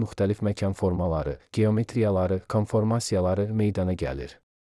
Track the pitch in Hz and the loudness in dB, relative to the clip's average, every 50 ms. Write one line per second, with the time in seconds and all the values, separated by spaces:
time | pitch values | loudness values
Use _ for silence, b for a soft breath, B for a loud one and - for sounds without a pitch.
0 | 117 - - - 101 98 104 - 107 101 101 - 104 98 95 - 101 92 87 87 | 0 -2 -2 0 0 0 0 0 -2 -2 -2 0 -2 -2 0 0 0 0 0 0
1 | 87 87 80 78 71 71 67 b b b - 113 107 107 107 107 110 - - 123 | 0 0 -2 -2 -2 -4 -6 b b b 0 2 2 4 4 2 0 -2 0 0
2 | 107 104 98 92 92 92 95 95 - - - 110 107 - - 110 107 110 117 117 | 2 2 2 2 2 0 0 -2 -2 -2 0 0 0 2 2 2 2 2 0 0
3 | - - 110 92 90 90 95 98 101 107 110 110 107 104 98 98 92 92 90 85 | 0 0 0 0 2 2 2 0 0 0 0 0 2 2 2 0 0 -2 -2 -2
4 | - 65 67 69 - - - - _ _ _ _ _ | -2 -4 -4 -6 -10 -12 -14 -20 _ _ _ _ _